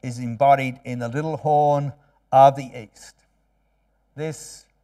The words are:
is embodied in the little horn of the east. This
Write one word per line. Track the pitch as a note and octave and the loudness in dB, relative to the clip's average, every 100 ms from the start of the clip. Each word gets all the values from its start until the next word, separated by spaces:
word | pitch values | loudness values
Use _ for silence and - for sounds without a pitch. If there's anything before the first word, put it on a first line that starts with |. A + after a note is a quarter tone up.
is | C3 A#2+ | -12 -10
embodied | B2 A2+ C#3 C#3 C3 B2 B2+ | -10 0 4 4 2 -8 -10
in | B2 | -8
the | A#2 | -6
little | C3 D#3+ D3+ | -6 -6 -6
horn | D3+ D3 D3 C#3+ C#3+ - _ _ _ | -2 0 2 0 -4 -10 _ _ _
of | C3+ C3+ C#3 | 6 6 4
the | B2+ B2 | -6 -14
east. | G#2+ _ - _ _ _ _ _ _ _ _ _ _ C#3 | -18 _ -20 _ _ _ _ _ _ _ _ _ _ -12
This | D#3 D3+ - - _ _ | -10 -10 -18 -20 _ _